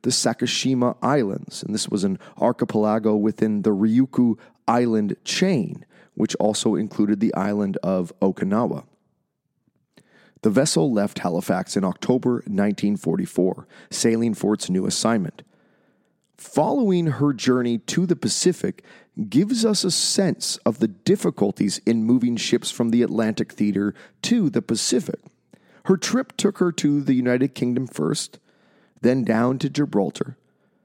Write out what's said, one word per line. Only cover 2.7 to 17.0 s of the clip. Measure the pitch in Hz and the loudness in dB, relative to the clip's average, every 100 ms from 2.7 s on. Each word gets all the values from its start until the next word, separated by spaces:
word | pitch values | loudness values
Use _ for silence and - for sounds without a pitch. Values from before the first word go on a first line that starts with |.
| 110 107 110 110 107 | 0 0 2 2 2
within | 107 - 110 104 | 0 0 0 0
the | 98 | 0
Ryukyu | 98 110 117 131 - 123 110 - _ - | 2 4 4 2 2 2 0 -6 _ 0
Island | 120 120 110 101 - | 2 2 0 0 -4
chain, | - - 190 160 95 - - _ _ | -6 -2 0 2 -2 -8 -16 _ _
which | - 110 - | -4 -2 0
also | 104 104 113 104 | 0 0 0 0
included | 104 - 104 104 | -2 0 0 2
the | 110 | 0
island | - 98 104 101 95 | 0 -2 -2 -2 -2
of | 92 92 85 - | -2 -2 -2 -2
Okinawa. | 95 92 95 107 117 73 - _ _ _ _ _ _ _ _ _ _ _ _ _ _ _ | -2 0 -2 0 -2 -4 -12 _ _ _ _ _ _ _ _ _ _ _ _ _ _ _
The | 110 | 0
vessel | 101 151 170 156 | 2 2 2 2
left | 107 101 - | 0 -2 -4
Halifax | 90 85 - 90 92 101 | -4 -2 -2 -2 -2 -2
in | |
October | 95 92 - 127 123 117 - | -2 -2 0 2 2 -2 -2
nineteen | 98 104 98 104 101 | -2 0 0 -2 -2
forty-four, | - 90 92 - 92 - - - - | -2 -2 -2 0 0 0 -10 -20 -12
sailing | - 117 113 117 | -2 0 2 0
for | 104 98 | 0 0
its | 104 - | -2 -2
new | 92 98 | -2 -2
assignment. | - 113 113 85 - - _ _ _ _ _ _ _ _ - | 0 0 0 -2 -8 -20 _ _ _ _ _ _ _ _ -20
Following | - - 151 285 214 180 | -6 0 0 2 2 2